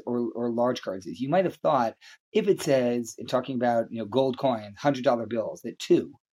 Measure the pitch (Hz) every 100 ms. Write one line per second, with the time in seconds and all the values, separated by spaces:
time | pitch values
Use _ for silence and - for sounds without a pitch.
0 | - 120 117 - 120 117 120 120 98 95
1 | 95 - 135 180 175 - 160 139 117 -
2 | - - _ 214 196 180 160 135 123 120
3 | 117 - 110 127 123 127 120 117 113 113
4 | 104 131 135 123 135 117 104 101 147 131
5 | 135 120 107 113 85 80 117 - - 170
6 | - - _